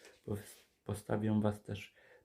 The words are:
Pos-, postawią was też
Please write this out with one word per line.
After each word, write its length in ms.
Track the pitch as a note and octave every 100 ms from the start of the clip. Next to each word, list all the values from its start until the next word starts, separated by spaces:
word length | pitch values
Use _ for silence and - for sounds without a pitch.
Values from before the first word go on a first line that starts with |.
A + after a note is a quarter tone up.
| - -
Pos-, 400 | - G#2 - - - _
postawią 560 | - G2+ - G#2+ G#2+ G#2+
was 220 | G#2+ G#2
też 320 | - G#2 - - - -